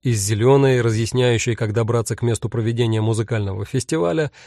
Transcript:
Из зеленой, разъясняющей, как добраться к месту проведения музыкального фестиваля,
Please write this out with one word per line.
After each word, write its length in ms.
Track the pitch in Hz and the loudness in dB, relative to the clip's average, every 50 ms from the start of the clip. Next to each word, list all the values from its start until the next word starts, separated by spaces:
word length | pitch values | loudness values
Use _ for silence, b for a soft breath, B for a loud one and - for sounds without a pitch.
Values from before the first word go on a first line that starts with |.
Из 180 | - 131 117 104 | -2 -2 -2 0
зеленой, 580 | 98 104 113 104 113 131 139 139 139 135 127 123 | 0 -2 0 2 4 6 6 6 6 4 4 2
разъясняющей, 760 | 117 117 110 110 113 - - 127 123 123 117 107 - 120 110 | 2 0 0 0 -2 -2 0 0 2 2 2 2 0 -2 -4
как 180 | - 113 107 104 | -2 -4 -2 -2
добраться 420 | 117 113 110 117 117 110 - 113 | -2 -2 0 0 -2 -2 -4 -4
к 60 | - | -4
месту 260 | 120 120 113 - - | -2 -2 -2 -2 -4
проведения 540 | 110 - 117 110 117 117 117 120 113 110 110 | -4 -4 -2 -2 -2 0 0 0 0 0 0
музыкального 640 | 107 110 113 110 110 - 120 107 101 98 98 98 101 | 0 0 0 -2 -2 -2 -2 -4 -4 -4 -6 -8 -8
фестиваля, 640 | - - 131 - - 160 160 170 170 170 156 151 135 B B B | -4 -4 -4 -4 -2 -2 -2 0 0 0 0 -2 -4 B B B